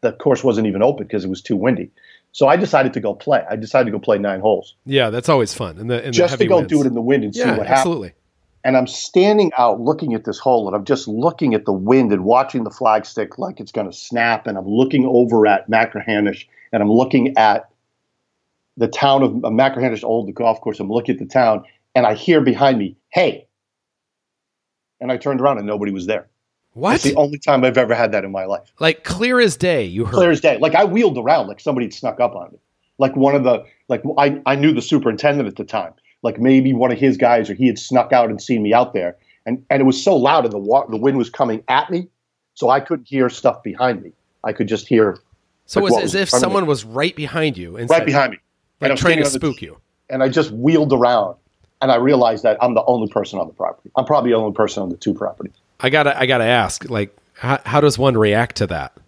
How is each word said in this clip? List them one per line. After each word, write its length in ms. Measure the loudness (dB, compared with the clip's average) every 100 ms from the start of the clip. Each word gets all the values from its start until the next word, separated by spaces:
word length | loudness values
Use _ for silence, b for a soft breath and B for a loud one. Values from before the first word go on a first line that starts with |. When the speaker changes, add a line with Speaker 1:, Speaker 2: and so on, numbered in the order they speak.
Speaker 1:
The 100 | -4
course 300 | -2 0 0
wasn't 240 | 0 0 -2
even 160 | 0
open 240 | 0 0 -6
'cause 180 | -6 -6
it 40 |
was 120 | -10
too 140 | -6 -2
windy. 340 | 0 -2 -6 _ b b b
So 160 | 0 2
I 80 | 2
decided 360 | 2 2 0
to 60 | -2
go 140 | -6 -6
play. 280 | 0 -2 0
I 60 | -8
decided 300 | -2 0 0
to 60 |
go 80 | -4
play 180 | -2 0
nine 200 | 0 -6
holes. 360 | -4 -4 -4 _ -4
Speaker 2:
Yeah, 240 | 0 0
that's 200 | -2 0
always 240 | 2 2
fun 240 | -4 -10 -10
in 80 | -6
the, 120 | -4
in 60 | -2
the 40 |
Speaker 1:
Just 220 | 0 0
to 40 | 2
Speaker 2:
heavy 100 | 2
Speaker 1:
go 100 | 2
Speaker 2:
winds. 120 | 2
Speaker 1:
do 120 | 0
it 40 | 0
in 60 |
the 80 | -2
wind 220 | 0 0
and 100 | 0
see 60 | -4
Speaker 2:
Yeah, 160 | -2 -2
Speaker 1:
what 80 | 0
happens. 120 | 2
Speaker 2:
absolutely. 340 | 2 -4 -8 _ _ _ _ _
Speaker 1:
And 120 | 0 0
I'm 100 | 0
standing 640 | -6 -2 2 4 4 2 2
out 220 | 2 2
looking 340 | -2 -2 -2
at 120 | -6 -6
this 120 | -4
hole, 300 | 0 0 0
and 80 | -6
I'm 80 | -2
just 220 | -2 -2
looking 460 | -2 -2 0 -2
at 100 | 0 -2
the 60 |
wind 380 | -4 2 2 4
and 140 | 0 2
watching 400 | 2 2 -4 -8
the 40 |
flag 360 | -2 0 0 -2
stick 320 | -8 -8 -8
like 220 | -10 -10
it's 100 | -12
gonna 220 | -8 -8
snap. 540 | -10 -8 -4 -2 -2 -4
And 100 | -10
I'm 100 | -4
looking 380 | 0 0 2 2
over 420 | 2 2 4 4
at 220 | 2 2
Machrihanish, 760 | 0 0 -4 -4 0 0 -4 -14 b b
and 100 | -2
I'm 80 | 2
looking 440 | 2 4 2 0 2
at 320 | 2 2 -4 _ _ _ _ _ _ _ _ _ _ -4
the 100 | -4
town 360 | 0 2 4
of, 80 | 2 0
uh, 60 | -2
Machrihanish 540 | 2 2 2 -4 -4 -4
Old, 220 | -4 -4
the 40 |
golf 280 | -2 -2 0
course. 180 | -4 -8
I'm 100 | -4
looking 240 | -4 -2 -6
at 40 |
the 60 | -2
town, 400 | 2 2 0 b b _ 0
and 100 | 2
I 80 |
hear 260 | 0 2 4
behind 360 | 4 2 2 2
me, 180 | -4 -10 _
"Hey." 380 | -2 -2 -2 _ _ _ _ _ _ _ _ _ _ _ _ _ _ _ _
And 100 | -6
I 60 | -4
turned 240 | -2 0
around, 160 | 0 0
and 100 | -4
nobody 240 | -4 -4
was 140 | -4 -4
there. 220 | -6 -6 _ _ _ _
Speaker 2:
What? 220 | -6 -2 0
Speaker 1:
It's 80 |
the 120 | 0 2
only 240 | 0 -2
time 240 | 0 2
I've 140 | 4 2
ever 180 | 0 0
had 160 | 0
that 120 | -2 -4
in 60 |
my 140 | -8 -6
life. 260 | -8 _ _
Speaker 2:
Like, 240 | -2 -2
clear 360 | -6 -4 0 2
as 160 | 2 0
day, 280 | -2 0 -2
you 200 | -4 -2
heard. 80 |
Speaker 1:
Clear 180 | 2 2
as 80 | 4
day. 160 | 2 2
Like, 160 | 2 2
I 80 | 2
wheeled 320 | 2 2 0
around 300 | 0 0 0
like 120 | -8
somebody 260 | -4 -2 -4
had 60 |
snuck 260 | -6 -8 -2
up 160 | -2 -2
on 160 | -16
me. 80 | -20 _ _ _ _
Like, 160 | -2 2
one 200 | 2 4
of 80 |
the, 220 | 2 0 b b _
like, 160 | -6 -2 0
I, 220 | 0 0 -2
I 100 | 0
knew 180 | 0
the 80 | 0
superintendent 640 | 0 0 0 0 0 0 -4
at 80 | -6
the 80 |
time. 300 | -8 -8 -8 _ _ _
Like, 180 | -6 0
maybe 340 | 4 4 4
one 180 | 2 0
of 80 | 2
his 180 | 0 2
guys, 320 | 2 2 0
or 40 |
he 120 | 0 0
had 120 | 0
snuck 340 | -2 -2 2
out 160 | 2 2
and 120 | -2
seen 200 | -4 -2
me 120 | 2
out 200 | 2 2
there. 220 | -2 -6 -8 _ _ -8
And, 200 | -8 _
and 120 | 2
it 40 | 2
was 160 | 2
so 140 | 2 2
loud, 280 | 4 2 0
and 80 |
the 40 | -4
wa-, 260 | 0 0 0
the 120 | -2
wind 200 | -2 0
was 120 | -4
coming 340 | -2 -2 -2 -2
at 200 | -2 -2
me, 180 | -6 -8 _ _ _ _
so 160 | -4 0
I 120 | 0
couldn't 260 | 0 -8 -4
hear 220 | -2 0
stuff 340 | 0 -2 -2
behind 380 | -10 -4 -2 -2
me. 80 | -10 _ _ _
I 100 | -10
could 140 | -6 -4
just 200 | -4 0
hear, 300 | 2 2 0 _ _ _ _ _
Speaker 2:
So 140 | -2
Speaker 1:
like, 20 |
Speaker 2:
it 20 | 2
was 80 |
Speaker 1:
what 100 | 2
Speaker 2:
as 100 | 0
Speaker 1:
was 20 | -2
Speaker 2:
if 60 |
Speaker 1:
in 40 | 0
front 160 | 0
of 40 | 2
me. 20 |
Speaker 2:
someone 120 | 0 0
was 180 | -2 -4
right 300 | -4 -4 -4
behind 420 | -8 -2 -2 -4
you 200 | -12 -10
and 120 | 0
Speaker 1:
Right 100 | 2
Speaker 2:
said, 60 | 2
Speaker 1:
behind 260 | 0 0
me. 40 | -4 _ _ _ _
Speaker 2:
like, 100 | -2
Speaker 1:
And 20 |
I'm 60 | 0
Speaker 2:
trying 200 | 2 2
to 80 | 0
Speaker 1:
standing 0 |
on 60 |
the 200 | -2 -4 -6
Speaker 2:
spook 60 |
you. 160 | -14 -20 _ _ _
Speaker 1:
And 120 | -2
I 60 | 0
just 220 | 0 -2
wheeled 420 | 0 2 2 2
around, 420 | 2 4 2 0 -6 _ _ _ _
and 100 | 0
I 40 | 2
realized 480 | 4 4 2 2
that 140 | 0 2
I'm 120 | 2 2
the 80 | 2
only 220 | 0 0
person 320 | -4 -4 -6
on 80 | -8
the 60 |
property. 360 | -6 -8 -8 -6 -4
I'm 100 | 0
probably 260 | 0 2
the 60 | 0
only 160 | 0
person 300 | 0 -2 -2
on 60 | -8
the 80 | -6
two 160 | -6 -4
properties. 380 | -6 -8 -16 _ _ _
Speaker 2:
I 80 | -2
gotta, 300 | 2 0 0
I 60 | 0
gotta 180 | 2
ask, 460 | 2 2 0 -4 -8
like, 260 | -6 -6 _ _ -10
how, 260 | -4 -4
how 160 | 0 2
does 180 | 2 2
one 200 | 0 2
react 400 | 2 2 -2 -4
to 100 | -6
that? 300 | -6 -10 _